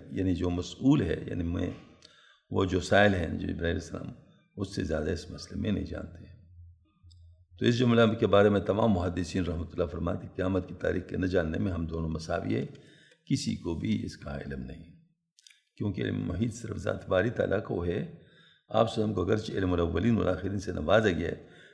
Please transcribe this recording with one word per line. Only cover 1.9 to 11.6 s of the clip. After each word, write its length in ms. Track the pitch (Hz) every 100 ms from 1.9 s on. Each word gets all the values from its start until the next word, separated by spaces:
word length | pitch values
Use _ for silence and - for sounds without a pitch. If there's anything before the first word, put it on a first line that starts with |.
| - - - _ _ _
وہ 140 | 101
جو 160 | 95 90
سائل 340 | - 101 104
ہیں 140 | 95 85
جو 180 | 90 87
ابراہیم 120 | 82
علیہ 120 | 85
السلام، 400 | 87 - 87 85 - - _ _ -
اس 180 | 98
سے 100 | -
زیادہ 260 | 87 78 78
اس 200 | 85 -
مسئلے 300 | - - -
میں 120 | 98
نہیں 120 | 90
جانتے 340 | 80 78 82 -
ہیں۔ 180 | - - - - - - _ _ - - - - _ -
تو 80 | 113
اس 120 | 120
جملہ 360 | 123 117 110 95
کے 60 | 104
بارے 220 | 101 101
میں 120 | 101
تمام 300 | 98 101 113
محدثین 540 | 92 87 90 85 98
رحمۃ 220 | 85 82 85
اللہ 140 | 90 85
فرماتے 400 | 87 85 95 -
ہیں، 100 | -
قیامت 320 | 92 95 90
کی 60 |
تاریخ 340 | - 87 90 87
کے 80 | 95
نہ 100 | 92
جاننے 320 | 90 80
میں 140 | 80